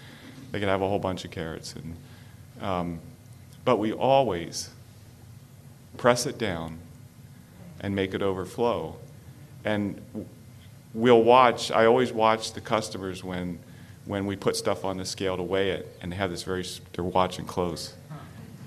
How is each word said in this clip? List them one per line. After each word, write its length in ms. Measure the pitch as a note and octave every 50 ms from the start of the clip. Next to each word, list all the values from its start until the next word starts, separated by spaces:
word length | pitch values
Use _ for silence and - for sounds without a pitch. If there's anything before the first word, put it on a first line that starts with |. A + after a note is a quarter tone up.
| - - - - - - - - - -
they 60 | - G#2
could 100 | G#2 G2
have 120 | F#2+ F#2+
a 80 | G2 F#2+
whole 100 | G2+ G2
bunch 260 | G2 F#2+ F2+ F2 -
of 40 | F2
carats. 440 | - F#2+ E2 E2 D#2 - - - -
And, 220 | - - D#2+ E2+ - - - - - - - - - - - - -
um, 380 | - G2+ F#2+ F2+ F2 F2 E2+ E2 - - - - - - - - - - - - -
but 120 | B2+ B2
we 160 | G2+ G#2+ A2
always 800 | G2+ - F#2+ B2+ C3+ C#3 C3+ A2 F#2 E2+ E2 - - - - - - - - - - - - - - - - - - - - - - - - - - - - - - -
press 260 | - B2 B2 B2 -
it 140 | C#3+ - -
down 400 | A2+ G2+ F2 E2 E2 D#2+ D#2+ E2 - - - - - - - - - - - - - - - - - - - -
and 140 | - G2+ G2
make 200 | G2 F#2+ F#2 G2
it 80 | G#2+
overflow. 720 | G2+ G2 F#2+ F#2 F#2 F2+ - - A#2 A#2+ G#2+ F2 D#2+ D#2 D#2 - - - - - - - - - - - - - -
And 320 | G#2+ G#2+ G#2 G#2 G2 - - - -
w-, 160 | - G#2+ G2 - - - - - - - - - - - - - -
we'll 280 | A2+ A2+ B2+ B2 A2+
watch, 480 | A2 A#2 A#2+ B2+ B2+ A#2+ A2+ A2+ - -
I 140 | C#2 G2+ A2+
always 280 | A2+ A#2+ C3 B2+ A2+
watch 420 | A2+ A2 A2 A2 A2 A2 - - -
the 60 | G2+
customers 640 | F#2+ - A#2 G#2+ G#2+ - - F#2+ F#2+ F#2+ F2+ F#2
when, 360 | - F#2 F#2 F2+ F2+ F2+ F2 - - - - - - - - - -
when 220 | - G2+ G2+ G2
we 80 | G2+ G2
put 220 | F#2+ - A#2 A2+
stuff 280 | - - A2 G2 - -
on 120 | F#2+ F#2+
the 80 | F#2 F#2
scale 320 | - - - G2 F#2 F#2
to 60 | F2+
weigh 280 | F2+ F2 F#2+ F#2+ G2 F#2+
it, 260 | F2 D#2+ - - - -
and 80 | - F2
they 60 | F2
have 140 | G2 G2+ F#2
this 120 | E2+ E2
very 200 | - F#2 F#2 F2+
s-, 180 | F2+ F2+ - - - -
they're 120 | - - F2
watching 400 | F#2 F2 F#2 F#2 F2+ F2+ - F2+
close. 480 | - - F#2+ F2+ F2 D#2+ - - - - - - - - - - - - - - - - - -